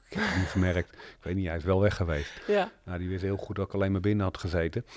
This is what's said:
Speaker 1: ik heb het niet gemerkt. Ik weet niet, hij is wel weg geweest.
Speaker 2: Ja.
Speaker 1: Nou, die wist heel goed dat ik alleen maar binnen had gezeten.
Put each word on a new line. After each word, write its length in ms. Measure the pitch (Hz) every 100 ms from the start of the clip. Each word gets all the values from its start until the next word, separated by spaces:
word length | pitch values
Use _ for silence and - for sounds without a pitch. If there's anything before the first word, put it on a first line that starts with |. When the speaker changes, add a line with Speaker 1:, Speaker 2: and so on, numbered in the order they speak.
| -
Speaker 1:
ik 80 | -
heb 40 | 208
het 80 | 90
niet 100 | 90
gemerkt. 440 | 92 92 87 -
Ik 220 | - - -
weet 140 | 85
niet, 120 | 95 87
hij 100 | 82
is 80 |
wel 160 | 90 95
weg 160 | 104 -
geweest. 360 | 85 73 73 - -
Speaker 2:
Ja. 240 | 202 - -
Speaker 1:
Nou, 140 | - 87
die 100 | 90
wist 140 | 92
heel 140 | 95 98
goed 200 | - 98
dat 100 | 95
ik 80 |
alleen 180 | 101 98
maar 80 | 98
binnen 240 | 101 107
had 140 | 95 -
gezeten. 460 | 90 85 82 117 -